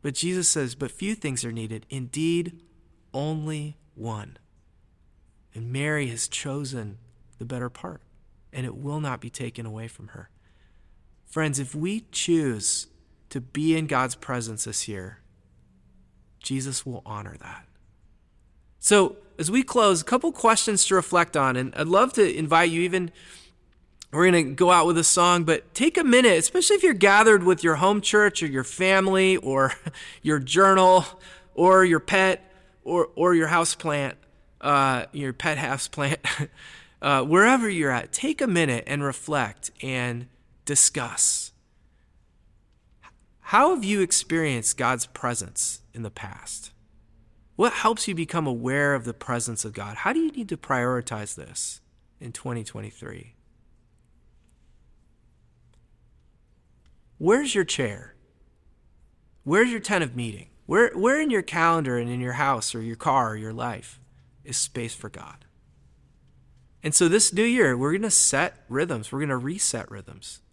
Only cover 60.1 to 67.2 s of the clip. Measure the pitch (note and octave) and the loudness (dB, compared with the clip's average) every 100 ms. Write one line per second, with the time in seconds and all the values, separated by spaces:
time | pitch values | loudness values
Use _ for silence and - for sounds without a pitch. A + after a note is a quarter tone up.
60.1 | B2 A#2 G2 - _ - F#3 A#3 - A3 | -6 -8 -10 -20 _ -2 2 2 2 0
61.1 | C#4+ D#4 A3 - E3+ E3 E3 C#3 B2 A#2+ | 2 0 -2 -2 0 2 2 0 -4 -4
62.1 | B2 B2 A#2+ C#3 B2 - A#2 A2+ A2+ D#3 | -6 -6 -2 0 0 -4 -8 -8 -6 0
63.1 | C3+ A2+ G#2+ A2 A2+ A#2+ G#2 - - - | 2 0 -4 -10 -8 -8 -8 -14 -20 -20
64.1 | _ _ _ - B2+ - B2+ A#2 - G#2 | _ _ _ -10 -6 -6 -6 -10 -10 -16
65.1 | - D2+ - _ _ _ _ _ _ _ | -16 -20 -20 _ _ _ _ _ _ _
66.1 | _ _ _ _ _ _ _ D#3 - E3+ | _ _ _ _ _ _ _ -2 2 4
67.1 | G3 | 4